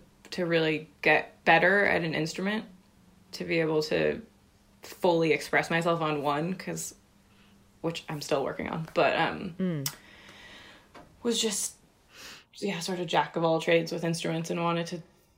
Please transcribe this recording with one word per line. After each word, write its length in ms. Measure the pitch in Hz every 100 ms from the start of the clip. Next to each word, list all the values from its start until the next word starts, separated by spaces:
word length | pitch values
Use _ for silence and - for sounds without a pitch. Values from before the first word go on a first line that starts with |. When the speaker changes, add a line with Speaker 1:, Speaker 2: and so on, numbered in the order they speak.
| - _ -
Speaker 1:
to 140 | - 175
really 420 | 170 160 151 - -
get 420 | 160 151 - - -
better 380 | 165 175 202 202
at 180 | 170
an 100 | 165
instrument, 520 | 151 156 - 190 214 - - _ _ - _ _
to 100 | -
be 160 | 175 170
able 220 | 160 156
to 380 | 156 - - - - _ _ _ _ _
fully 480 | - - 185 165 165
express 400 | 147 - 147 151
myself 300 | 170 170 165
on 200 | 156 147
one, 320 | 147 143 165
'cause, 400 | 185 - 165 - - _ _ _ - - - - _
which 220 | 165 165 -
I'm 140 | 147
still 220 | - 147
working 260 | 131 - -
on, 180 | 165 160
but, 240 | - 143 -
um, 380 | 160 156 185 165
Speaker 2:
Mm. 320 | 185 156 135 - - - - - - - - - - - - -
Speaker 1:
was 180 | 240 226
just 320 | 220 196 - - _ _ _ - - - - -
yeah, 220 | 202 170
sort 200 | 165 180
of 80 | 175
jack 280 | 170 147 170
of 80 |
all 160 | 165 160
trades 320 | 160 165 165
with 120 | 160
instruments 460 | 165 165 170 165 165
and 140 | 175
wanted 240 | 170 170 170
to 140 | 175 - _ _